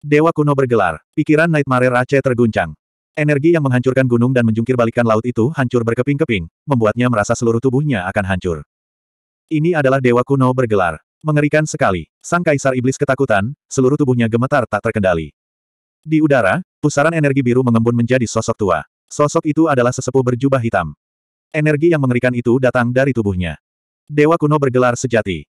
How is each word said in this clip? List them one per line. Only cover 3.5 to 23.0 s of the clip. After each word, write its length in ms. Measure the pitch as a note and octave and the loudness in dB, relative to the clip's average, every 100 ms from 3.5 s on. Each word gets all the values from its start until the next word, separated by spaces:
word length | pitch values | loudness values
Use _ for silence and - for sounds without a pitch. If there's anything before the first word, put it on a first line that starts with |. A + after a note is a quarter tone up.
yang 160 | E3+ C#3 | 2 2
menghancurkan 400 | B2 B2+ C3 C3 | 0 2 0 2
gunung 240 | A#2+ B2 | 2 2
dan 160 | C3 A2+ | 2 0
menjungkir 320 | G#2+ A#2 B2 | 0 -2 0
balikan 240 | A2+ A#2+ | 0 0
laut 240 | A#2 A2 A#2 | 0 0 0
itu 240 | A#2+ A#2 | -2 -2
hancur 320 | D#3+ B2+ B2 | 0 -2 0
berkeping-keping, 640 | A2+ A#2 B2+ C#3+ D#3 G#2 E2 _ | 0 -2 -2 -2 -2 -2 -6 _
membuatnya 480 | - C3 G#2+ A2+ B2 | -4 0 0 0 0
merasa 240 | A2+ G2+ | 0 -2
seluruh 240 | A#2 A#2 A2+ | 0 0 0
tubuhnya 480 | C3 B2+ D3+ A2 F2+ | 0 0 -2 -4 -4
akan 160 | G#2+ | -4
hancur. 400 | F#2+ F#2 F2+ D#2 - _ _ _ _ _ _ _ _ | -2 -4 -4 -6 -10 _ _ _ _ _ _ _ _
"Ini 240 | D#3 D#3+ | -2 0
adalah 240 | D#3+ C3+ C3+ | 0 0 2
Dewa 240 | B2 A#2+ | 2 0
Kuno 320 | B2 C#3 B2+ | 0 0 2
bergelar. 480 | B2+ B2 G#2 E2+ D#2 _ _ D#3 | 0 0 0 -2 -4 _ _ -2
Mengerikan 400 | D3 D3 D3+ D#3 | 0 2 0 -2
sekali." 400 | D#3 A#2+ F#2 D2+ _ | -2 -2 -2 -8 _
Sang 240 | - E3+ F3 | -4 -2 0
Kaisar 320 | C#3+ C3+ B2+ | 0 0 0
Iblis 160 | B2 | -2
ketakutan, 560 | - C#3+ C3 C#3 G#2 G#2+ D3 _ | -2 -2 -2 0 0 -2 -8 _
seluruh 320 | - B2+ D3 | 0 0 2
tubuhnya 320 | C#3 A#2+ A2+ | 0 0 0
gemetar 320 | A2+ B2+ C#3+ A2+ | 0 0 -2 -2
tak 160 | G#2 A2+ | -4 -2
terkendali. 480 | A2 F#2 E2+ D2+ _ _ _ _ _ _ _ D#3 | 0 0 0 -4 _ _ _ _ _ _ _ -2
Di 160 | D#3 | 0
udara, 400 | D#3 C3+ G2 C3+ - _ | 2 2 2 -2 -6 _
pusaran 340 | D3+ C#3+ D#3 | -2 0 0
energi 300 | E3 C#3+ C3+ | 2 0 0
biru 240 | A#2+ B2 B2+ | 2 2 2
mengembun 320 | A2+ A2+ A#2+ | 2 0 0
menjadi 260 | A#2 B2+ A2 | 0 0 0
sosok 260 | A2+ A2 A2 | -2 -4 -2
tua. 300 | G2+ D#2+ - _ _ | -2 -2 -6 _ _
Sosok 320 | - D3 A#3+ D#3 | -2 0 0 -2
itu 160 | D3 D#3+ | 0 2
adalah 240 | C3+ A#2+ | 2 0
sesepuh 320 | B2 A#2+ C3+ | -2 -2 0
berjubah 400 | B2 A#2+ C3+ C3+ | 0 -2 0 0
hitam. 320 | A2+ G2 D#2+ D2 _ _ _ _ _ | 0 -2 -4 -12 _ _ _ _ _
Energi 400 | D#3 D3+ D3 E3+ | -2 0 2 2
yang 80 | D#3 | 2
mengerikan 320 | C3 A#2+ B2+ | 0 0 -2
itu 320 | B2 A#2+ B2 | -2 0 2
datang 320 | B2+ B2+ A#2+ | 2 0 0
dari 160 | B2 | 0